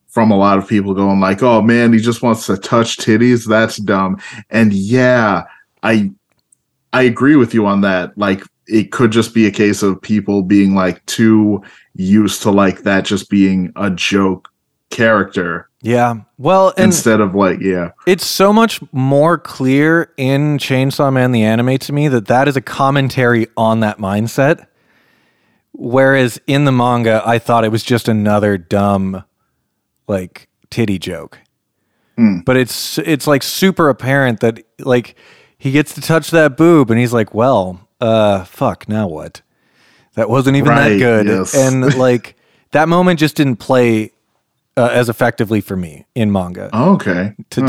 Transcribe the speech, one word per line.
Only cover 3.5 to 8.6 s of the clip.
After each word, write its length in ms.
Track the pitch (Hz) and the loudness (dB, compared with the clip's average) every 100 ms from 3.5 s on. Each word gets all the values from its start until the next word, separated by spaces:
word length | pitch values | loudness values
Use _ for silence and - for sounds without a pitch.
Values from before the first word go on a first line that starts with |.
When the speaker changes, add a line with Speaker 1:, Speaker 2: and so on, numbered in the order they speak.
| 110 113 - | 0 0 -4
Speaker 1:
dumb." 400 | 104 98 95 98 - 113 - | -4 -2 -2 -6 -10 -20 -6
And 240 | 110 110 | 0 2
yeah, 720 | 98 98 127 127 123 110 92 - - _ _ | 0 0 0 2 2 0 -2 -6 -16 _ _
I, 260 | 107 113 98 - _ _ _ _ _ _ _ | -2 0 -2 -6 _ _ _ _ _ _ _
I 100 | 123 | 0
agree 320 | 127 120 131 151 | 0 2 4 4
with 180 | 117 | 4
you 140 | 117 104 | 0 0
on 140 | 101 | 2
that. 360 | 98 92 87 - | 0 0 -4 -4
Like, 240 | 101 95 - _ | -4 -4 -6 _